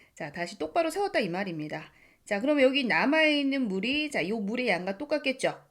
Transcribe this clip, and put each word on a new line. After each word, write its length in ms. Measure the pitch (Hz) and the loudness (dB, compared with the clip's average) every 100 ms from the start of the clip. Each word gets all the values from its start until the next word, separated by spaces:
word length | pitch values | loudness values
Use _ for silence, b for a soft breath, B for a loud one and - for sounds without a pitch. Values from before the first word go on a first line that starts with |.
| B | B
자, 200 | - 156 | -12 -10
다시 260 | 170 175 - | -6 -8 -6
똑바로 300 | 320 349 320 | -2 0 0
세웠다 320 | 349 403 349 | -2 0 0
이 80 | 202 | 0
말입니다. 640 | 175 196 160 151 151 - b b b - | -2 -4 -6 -8 -10 -12 b b b -6
자, 160 | 202 | -2
그럼 200 | 262 294 | 2 4
여기 220 | 262 277 | 4 4
남아있는 880 | 247 160 220 311 311 294 277 269 240 | 2 2 4 4 4 4 2 0 -2
물이, 420 | 190 226 294 302 | -2 -2 -2 -2
자, 160 | - 165 | -2 -2
요 120 | 226 | -2
물의 260 | 196 240 247 | -2 -2 0
양과 300 | 170 180 196 | 0 -2 -6
똑같겠죠? 600 | 294 208 277 254 175 143 - | -4 -2 -2 0 -2 -4 -16